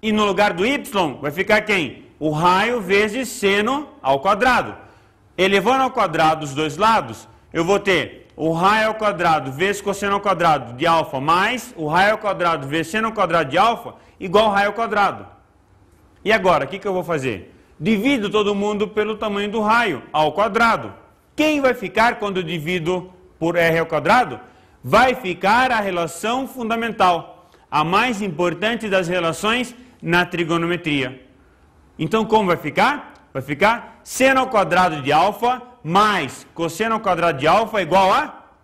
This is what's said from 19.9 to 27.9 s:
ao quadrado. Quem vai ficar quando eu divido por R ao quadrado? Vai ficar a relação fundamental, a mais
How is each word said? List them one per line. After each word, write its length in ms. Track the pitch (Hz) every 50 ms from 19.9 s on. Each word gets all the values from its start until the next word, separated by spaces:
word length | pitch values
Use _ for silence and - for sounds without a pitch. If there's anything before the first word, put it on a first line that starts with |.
| 156 117 - -
ao 220 | - 151 156 151 147
quadrado. 640 | 202 202 226 190 226 233 233 220 185 123 104 92 - - _ _ _ _ _ _
Quem 260 | - 302 311 302 294
vai 140 | 277 262 240
ficar 440 | - 208 180 - 214 220 240 240 -
quando 200 | 208 202 196 185
eu 40 | 185
divido 720 | 156 170 170 147 160 180 180 160 160 185 180 175 185 - - - - _ _
por 160 | 160 165 170
R 260 | 170 170 165 160 165
ao 60 | 165
quadrado? 540 | 165 165 151 135 165 208 247 247 160 127 113 - - _ _ _ _ _ _ _
Vai 320 | 123 139 214 247 262 247
ficar 560 | 254 - - - 180 - 190 214 240 262 262
a 100 | 254 220
relação 680 | 208 196 185 175 170 160 - - - 214 240 262 269 -
fundamental, 1000 | - 262 240 220 233 233 226 226 220 - 196 180 175 165 - - - - - _ _ _ _ _
a 140 | - 151 156
mais 380 | 160